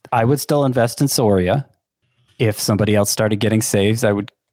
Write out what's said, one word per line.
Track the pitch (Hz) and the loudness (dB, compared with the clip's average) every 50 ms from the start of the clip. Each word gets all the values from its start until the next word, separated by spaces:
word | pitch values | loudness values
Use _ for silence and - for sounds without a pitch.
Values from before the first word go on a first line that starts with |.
| - - | -10 -6
I | - 117 113 | -2 0 0
would | 120 147 135 | 0 0 0
still | - - 156 147 139 | -2 -2 0 0 0
invest | 135 120 127 117 120 - - | 0 0 0 0 0 0 -2
in | 143 | -2
Soria. | 139 - 156 123 107 101 92 90 90 107 139 135 - _ _ _ _ _ _ _ _ _ _ _ _ _ - | -2 0 0 2 2 2 2 2 0 0 -2 -4 -6 _ _ _ _ _ _ _ _ _ _ _ _ _ -2
If | 123 110 101 - | -2 -2 -2 -2
somebody | - - 107 95 104 104 107 | -2 -2 0 0 2 2 2
else | 104 101 - | 2 0 0
started | - - 113 107 107 98 | 0 -2 0 0 0 0
getting | 113 107 110 110 | 0 0 0 0
saves, | 107 - - 101 98 104 113 117 123 | 0 0 0 0 2 0 0 0 0
I | 107 | 0
would | 104 101 104 - - _ _ _ | 0 -2 -4 -8 -12 _ _ _